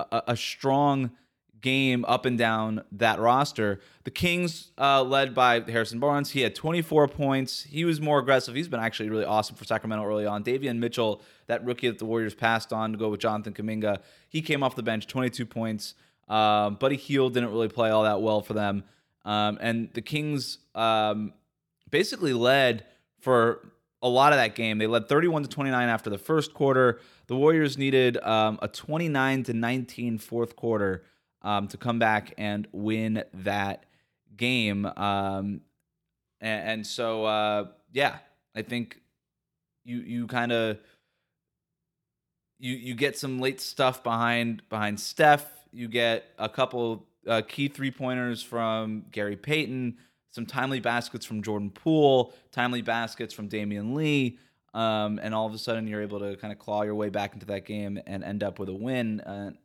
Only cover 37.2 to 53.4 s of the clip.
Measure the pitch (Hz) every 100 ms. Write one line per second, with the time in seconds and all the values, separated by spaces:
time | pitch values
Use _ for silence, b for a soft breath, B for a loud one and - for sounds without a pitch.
37.2 | 110 107 107 104 98 - _ 127 143 -
38.2 | - _ _ 113 110 120 113 - _ _
39.2 | _ _ _ _ _ _ 120 120 - 120
40.2 | 113 120 120 117 113 104 b b b b
41.2 | b _ _ _ _ _ _ _ _ _
42.2 | _ _ _ _ 127 127 123 117 139 139
43.2 | 139 127 131 131 - - 131 123 120 113
44.2 | 117 120 117 110 _ 110 104 104 - -
45.2 | 151 147 - - _ 120 120 117 117 113
46.2 | - - 107 - 127 120 117 110 - _
47.2 | - 113 107 - 139 139 135 - 127 127
48.2 | 123 117 - 117 113 110 110 107 - -
49.2 | 101 101 - 156 131 131 123 117 b b
50.2 | _ - 110 127 131 131 117 120 - 117
51.2 | - 107 107 104 101 - 165 160 143 131
52.2 | 123 B B - 123 123 110 117 113 -
53.2 | 113 -